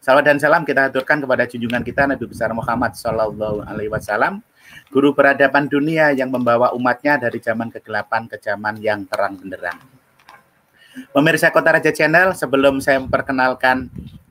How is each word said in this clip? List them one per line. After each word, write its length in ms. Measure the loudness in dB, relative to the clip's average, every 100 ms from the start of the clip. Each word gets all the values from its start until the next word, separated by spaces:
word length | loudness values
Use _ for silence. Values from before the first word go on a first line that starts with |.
Salawat 240 | 4 4 6
dan 120 | 4
salam 240 | 4 2 2
kita 240 | 0 2
haturkan 320 | 0 0 -2
kepada 240 | 0 0 0
junjungan 400 | -2 -4 -4 -4
kita 240 | -2 0
Nabi 160 | 0 -6
besar 240 | -6 -4
Muhammad 480 | -4 -4 -2 -2 -4
sallallahu 640 | -6 -2 -2 -4 -6 -6
alaihi 320 | -8 -8 -6
wasallam, 480 | -6 -4 -2 -2 -4 -14 _ -20 -20 _
guru 240 | 2 2
peradaban 560 | 4 2 4 2 2 0
dunia 400 | -2 -2 2 2 2
yang 160 | -2
membawa 400 | -2 0 2 2
umatnya 480 | 0 -2 -2 0 0
dari 160 | -2 -4
zaman 320 | -4 -4 -4
kegelapan 560 | -10 -8 -8 -4 -6 -6
ke 160 | -12
zaman 400 | -8 -6 -6 -4
yang 240 | -4 -4 -4
terang 320 | -4 -4 -6
benderang. 400 | -14 -10 -10 -12 -18 _ _ _ _ -20 _ _ _ _ _ -20 -4
Pemirsa 400 | 0 2 4 4
Kota 240 | 4 4 4
Raja 160 | 2
Channel, 400 | 2 4 4 4 0
sebelum 400 | 0 4 4 2
saya 240 | 0 0
memperkenalkan, 880 | 2 -4 -2 0 0 2 2 2 -2 -14 -16 -18 _